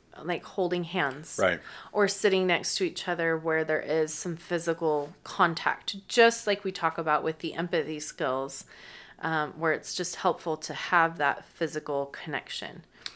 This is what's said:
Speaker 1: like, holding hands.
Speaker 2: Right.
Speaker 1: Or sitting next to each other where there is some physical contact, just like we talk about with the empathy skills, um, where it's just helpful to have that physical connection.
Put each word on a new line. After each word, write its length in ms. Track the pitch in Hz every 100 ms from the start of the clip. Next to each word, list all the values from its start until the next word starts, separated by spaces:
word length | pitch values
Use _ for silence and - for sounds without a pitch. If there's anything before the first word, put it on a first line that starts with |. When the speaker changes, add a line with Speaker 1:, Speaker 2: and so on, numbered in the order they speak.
| _ -
Speaker 1:
like, 200 | 156 170
holding 400 | - - 180 180
hands. 560 | 165 185 143 135 - -
Speaker 2:
Right. 180 | 92 85 - - -
Speaker 1:
Or 160 | - 196
sitting 380 | - 208 190 185
next 300 | 170 - -
to 80 |
each 240 | 180 - -
other 280 | 170 165 160
where 280 | 160 160
there 180 | 160 156
is 320 | - 160 156
some 240 | - 180 165
physical 800 | - 175 165 165 160 147 147 -
contact, 840 | - - 175 165 165 - - 196 -
just 380 | 240 233 233 208
like 180 | 196
we 80 | 190
talk 280 | - 160 165
about 240 | 160 151
with 160 | 160 160
the 160 | 165 -
empathy 440 | 175 170 143 151
skills, 640 | - - 143 131 139 - - - - - - -
um, 300 | 165 160 147 156
where 160 | 160
it's 220 | 147 - -
just 220 | 170 -
helpful 380 | 180 170 170 156
to 180 | - 143
have 420 | - 175 165 165
that 260 | 143 -
physical 640 | - - 160 151 147 139 139
connection. 800 | - 156 139 - - 80 - - - -